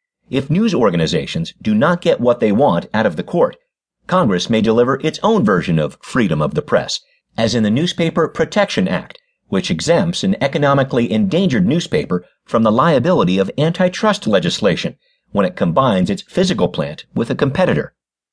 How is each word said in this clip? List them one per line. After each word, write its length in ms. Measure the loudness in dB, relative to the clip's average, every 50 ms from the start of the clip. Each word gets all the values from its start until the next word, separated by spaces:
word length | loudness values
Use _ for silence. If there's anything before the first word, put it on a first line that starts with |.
| _ _ _ _ _ _
If 220 | -6 -6 -2 -2
news 240 | -2 0 0 0 0
organizations 800 | 2 2 2 2 2 0 0 0 -4 -4 -4 -6 -6 -6 -6 -10 _
do 140 | -4 -2 0
not 280 | 2 2 2 0 0
get 180 | 0 0 0 2
what 200 | 2 0 2 2
they 120 | 2 0
want 360 | 2 4 2 2 2 0 -4 -4 -4
out 140 | 0 0 0
of 80 | -2
the 80 | -4 -8
court, 340 | -4 0 0 0 0 -2 _ _ _ _ _ _ _ _ _ _
Congress 460 | -2 0 2 2 2 0 0 0 0
may 100 | 0 0
deliver 380 | 2 2 2 2 2 2 0 -2
its 180 | -4 -6 -6 -2 -2
own 200 | 0 0 2 2
version 360 | 2 2 2 0 0 0 0
of 180 | -2 -2 -6 _
freedom 440 | -20 -6 -2 -2 0 0 0 -2 -2
of 100 | -2 -4
the 80 | -6
press, 380 | -4 0 0 0 0 -2 -8 -10 _ _ _ _ _ _ _
as 200 | -4 -2 0 0
in 80 | 0 0
the 80 | 0
Newspaper 560 | 0 0 -2 -2 -2 -2 -4 -2 0 -2 -2 -2
Protection 600 | 0 -4 -4 -2 0 -2 0 0 0 -2 0 0
Act, 300 | -2 -4 -6 -10 -20 -20 _ _ _ _ _ _
which 240 | -4 -4 -2 -2
exempts 520 | -4 -4 0 0 2 2 2 0 -2 -2 0
an 120 | -2 0 0 -2
economically 680 | -2 0 0 2 2 2 2 0 0 0 0 0 0
endangered 540 | 0 0 0 2 2 0 2 2 2 2 2
newspaper 580 | 2 2 0 -2 -2 -2 -4 -2 -2 -4 -4 -6 _ _ _ _
from 160 | _ 0 2
the 100 | 2 4
liability 680 | 4 4 4 4 4 4 2 2 2 2 2 2 2 0
of 100 | 0 -2 -2 -2
antitrust 680 | -2 -2 0 0 -2 -2 0 0 0 0 0 0 -2 0
legislation 680 | 0 2 2 0 -2 0 0 0 0 0 -4 -8 -10 _ _ _ _ _ _ _
when 120 | -2 -2 -2
it 120 | 0 0
combines 560 | -2 -2 0 2 2 2 2 2 2 0 0
its 100 | -2 -6
physical 480 | -6 _ -2 -2 0 0 0 0 -2 -2
plant 360 | -2 -4 -6 -6 -8 -14 -18 _ _
with 160 | -6 -4 -4
a 40 | -2
competitor. 600 | -2 -2 -2 0 0 0 0 0 -2 -4 -8 _ _ _ _ _ _ _ _